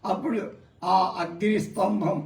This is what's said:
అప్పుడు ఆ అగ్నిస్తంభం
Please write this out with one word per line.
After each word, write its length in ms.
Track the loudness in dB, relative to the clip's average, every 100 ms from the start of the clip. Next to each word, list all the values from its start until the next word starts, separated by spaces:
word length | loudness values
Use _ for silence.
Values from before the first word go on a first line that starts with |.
| -2
అప్పుడు 300 | -2 -2 -4 -4 -14 -20 _ 2
ఆ 20 | 4 4 0
అగ్నిస్తంభం 920 | -6 -2 0 0 -2 0 0 2 0 -2